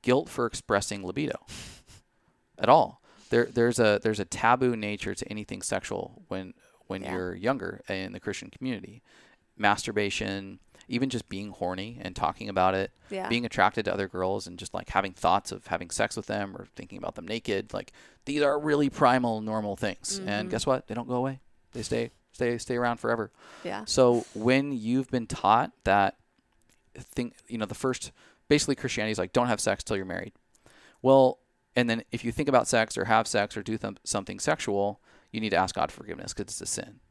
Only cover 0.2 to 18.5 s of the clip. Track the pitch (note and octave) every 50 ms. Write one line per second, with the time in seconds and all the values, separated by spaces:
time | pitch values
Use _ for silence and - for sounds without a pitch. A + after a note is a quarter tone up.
0.2 | E3 - - - A#2+ A#2 - - - - G#2 G2+ G2+ - G#2+ G2+ F#2 F2 - C#3
1.2 | D3+ - - - - - - - - - - - _ _ - - _ _ _ _
2.2 | _ _ _ _ _ _ _ - C#3 B2 C#3 D#3+ A2+ - - _ _ _ _ -
3.2 | - - - A#2+ A#2+ - - A#2+ A#2 A#2+ A#2 - A#2 G#2+ G#2 G2+ - A2 G#2+ G2+
4.2 | F#2+ - - - - A#2 B2 B2+ C3 B2 A#2+ A2 G#2 G#2 G#2 G2+ - G2 F#2+ -
5.2 | - - G#2+ G#2+ G#2 - G2+ G2 - - - G2 - - G2 F#2+ G2 - - -
6.2 | - _ F#2+ F#2+ F#2+ F2+ - _ _ _ _ _ _ _ F#2+ F#2+ - C#2 D#2 F#2
7.2 | F2+ F2+ F#2 F2+ G2 A#2 C#3 B2 F#2 F2+ - - - - G2+ F#2+ F#2+ F#2+ G2 F#2+
8.2 | - G#2 G2 - - - - - B2 C3 B2 F#2+ F#2 - G#2 A#2+ _ _ - -
9.2 | - _ _ _ _ _ _ - G#2 G2+ G#2 - - - G#2 G#2 G#2 G2+ - -
10.2 | G#2+ G2+ G2 G2 F#2+ G2 F#2+ - _ _ _ - - - - A#2+ C3 C3+ B2 A#2
11.2 | - _ G#2+ F#2+ G#2 G#2 F#2+ - F#2+ F2+ F#2 F#2+ G2+ A2+ A#2+ B2 - G2 F#2 -
12.2 | - D#2+ E2+ - A2 G#2+ G2 F#2 F#2 F#2+ F#2+ F#2+ G2 - _ _ _ - - F#3+
13.2 | F#3 - A#2 A#2+ A#2+ A2+ - - G2 G#2 - A2+ G#2 G#2 F2+ G2 G2 F#2 - F#2
14.2 | F#2 F#2 G2 G2 - F2 F2 F2+ F#2+ - - F2+ - - - G2 G2 F#2+ F2+ -
15.2 | - F2 F#2 G2+ - - G2 F#2 _ - E2+ E2+ F2 E2 - - G#2+ G#2+ - A2
16.2 | G2+ - G#2 G#2 G2+ G2 F#2+ - G2 - _ - - - G2 G2 E2+ E2 - -
17.2 | E2+ F2+ A2 A2+ _ - G2+ G2 G#2 - - G2+ F#2+ - - - - - _ _
18.2 | _ C#3 C#3+ D3 D3 C#3